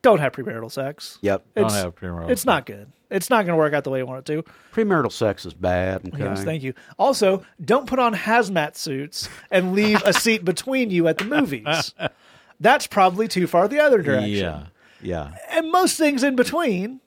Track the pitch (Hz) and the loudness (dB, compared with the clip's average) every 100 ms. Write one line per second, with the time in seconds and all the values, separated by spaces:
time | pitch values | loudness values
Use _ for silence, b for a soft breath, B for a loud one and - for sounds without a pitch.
0 | 254 190 139 - 113 113 113 - 135 151 | 6 6 2 -2 -8 -8 -8 -6 -8 -8
1 | - - 101 98 _ - 113 104 90 - | -18 -4 0 0 _ 0 0 0 -2 -6
2 | 90 85 85 247 254 165 123 101 101 _ | -8 -8 -4 -2 2 0 -2 -18 -20 _
3 | _ 196 - 233 175 165 151 147 135 131 | _ -6 0 0 2 0 0 0 -2 -4
4 | 127 131 131 151 160 b b - 214 175 | -6 -10 -6 -6 -6 b b -2 2 2
5 | 120 - 110 95 87 78 90 90 92 92 | 0 0 -2 -2 -10 -4 0 0 0 -4
6 | 92 139 101 98 101 160 131 - B - | -8 -6 -4 -4 -4 -4 -8 -10 B 0
7 | 220 269 196 190 B _ 143 247 262 254 | 0 4 2 2 B _ 0 0 0 0
8 | 240 196 208 233 202 180 151 - 160 135 | 0 0 2 2 2 -2 -2 -6 -8 -6
9 | 147 - - B B 190 180 196 214 208 | -8 -10 -12 B B 0 2 2 2 4
10 | 202 - 233 220 175 170 - 262 226 180 | 2 2 2 0 0 -4 -2 -2 0 2
11 | 165 160 202 294 240 127 107 156 - - | 2 0 -2 0 -2 -4 -2 -2 -4 -6
12 | 170 _ _ - _ _ 196 277 - 208 | -8 _ _ -20 _ _ 4 4 2 2
13 | 185 180 226 185 175 170 196 285 302 233 | 2 2 -2 0 2 2 2 2 4 4
14 | 143 131 104 101 90 76 71 _ b b | 2 0 0 -2 -4 -6 -14 _ b b
15 | - 85 71 - - 320 320 359 370 - | -6 -6 -6 -14 -4 -2 2 2 2 2
16 | 302 277 277 254 240 311 311 180 208 262 | 0 2 0 2 0 0 -2 -2 -6 -10